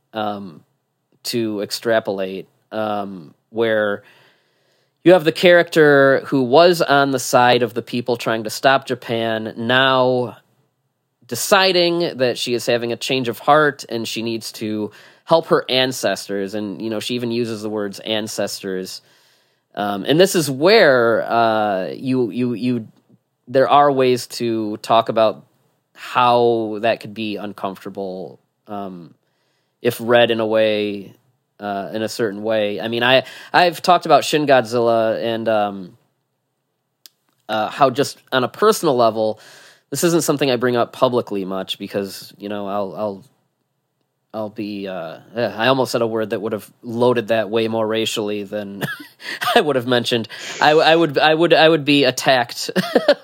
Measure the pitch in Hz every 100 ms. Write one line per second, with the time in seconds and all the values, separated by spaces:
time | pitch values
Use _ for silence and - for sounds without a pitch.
0 | _ 110 107 101 98 76 _ _ _ _
1 | _ _ - 120 113 104 104 - 120 110
2 | 110 98 95 95 80 _ _ 110 107 104
3 | 98 95 73 _ _ 110 113 107 104 104
4 | _ _ _ _ _ _ _ _ _ _
5 | 165 180 156 160 180 175 170 165 151 139
6 | 135 131 - 143 120 147 175 170 - 143
7 | 139 131 - 127 123 123 117 117 - 120
8 | 117 120 123 113 107 - 135 135 - 120
9 | - 113 113 110 110 - 117 127 135 131
10 | 127 127 120 - _ _ _ _ _ _
11 | _ _ - 120 - 196 190 180 170 170
12 | 170 123 127 110 - 120 131 120 117 113
13 | - 131 120 107 - 151 151 139 - 113
14 | 110 113 113 113 - - 107 107 104 -
15 | - _ - 165 165 160 - 127 131 127
16 | 107 95 - 101 98 107 104 92 110 107
17 | - 120 120 117 117 107 107 107 101 95
18 | 98 110 110 - 101 - 98 92 95 -
19 | _ _ _ _ _ _ _ - 104 101
20 | - 156 190 185 147 131 170 220 160 127
21 | 117 104 - 113 113 107 107 95 85 62
22 | 131 131 117 113 123 113 123 123 110 _
23 | _ _ _ _ - 131 117 139 147 135
24 | 127 123 - - 117 113 107 107 - 113
25 | - 110 110 - _ _ _ _ _ -
26 | - 131 123 120 120 117 110 104 113 101
27 | 107 104 107 98 104 98 98 92 101 98
28 | 98 92 78 67 _ _ - 104 98 90
29 | 80 _ _ _ _ _ _ _ 120 -
30 | 113 120 117 113 110 110 110 107 104 101
31 | 92 - _ _ _ - 104 98 90 110
32 | 110 - 113 101 107 110 104 101 113 117
33 | 123 131 - - - 156 175 165 - 170
34 | 170 139 - 156 143 131 113 120 117 117
35 | 113 87 117 113 113 107 104 98 90 _
36 | _ _ _ _ _ _ _ _ _ _
37 | - _ _ _ - 107 104 - 139 131
38 | 131 - - 131 120 - 208 214 165 123
39 | 113 110 110 104 - - - _ - 139
40 | 175 170 143 147 143 123 123 120 107 -
41 | 127 120 - 101 95 95 95 - 101 104
42 | 98 - - - 104 104 98 101 98 80
43 | 107 98 - _ _ _ _ _ _ _
44 | _ _ _ 110 107 104 104 101 95 92
45 | 82 - - 104 110 101 120 135 123 123
46 | 113 113 107 107 110 107 - _ 120 117
47 | 127 120 104 113 101 113 110 113 110 113
48 | 110 - 104 104 98 107 98 98 - -
49 | - _ - - - 277 151 131 120 120
50 | 117 120 107 - - - 147 156 143 165
51 | 165 139 151 156 170 151 160 160 139 143
52 | 127 127 - 131 120 - - - 698 659
53 | 640 -